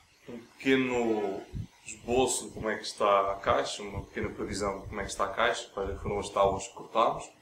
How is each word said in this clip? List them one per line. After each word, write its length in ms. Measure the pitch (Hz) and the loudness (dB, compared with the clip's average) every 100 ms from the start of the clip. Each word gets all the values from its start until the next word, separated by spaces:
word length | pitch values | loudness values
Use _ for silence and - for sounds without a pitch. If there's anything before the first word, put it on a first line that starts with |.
| _ _ - | _ _ -16
um 80 | 120 | -16
pequeno 1040 | - - 135 131 127 123 117 107 98 95 - - - _ - | -16 -4 2 2 2 0 2 2 0 -4 -8 -10 -10 _ -18
esboço 640 | - 113 123 123 - 107 | -10 0 2 2 0 -6
de 60 | |
como 140 | - 110 | -6 -4
é 80 | 104 | -4
que 60 | |
está 480 | - - 104 101 98 | -6 0 6 6 4
a 60 | 98 | 0
caixa, 480 | 120 135 - - | 2 2 2 -6
uma 180 | 101 98 | -8 -10
pequena 280 | - 113 104 | -8 -6 -6
previsão 500 | - 107 95 101 98 | -4 -6 -2 -2 -2
de 80 | - | -6
como 120 | 107 | -8
é 40 | |
que 60 | 98 | -6
está 160 | - 98 | -2 -2
a 20 | |
caixa, 420 | 98 117 - - | 2 2 0 -6
quais 180 | 101 98 | -6 -4
é 20 | |
que 100 | 98 | -4
foram 160 | 107 101 | -4 -4
as 100 | 95 | 0
tábuas 380 | 101 98 98 - | 4 4 4 -4
que 80 | |
cortámos. 560 | - - 113 123 - - - | -12 -2 2 2 2 -8 -18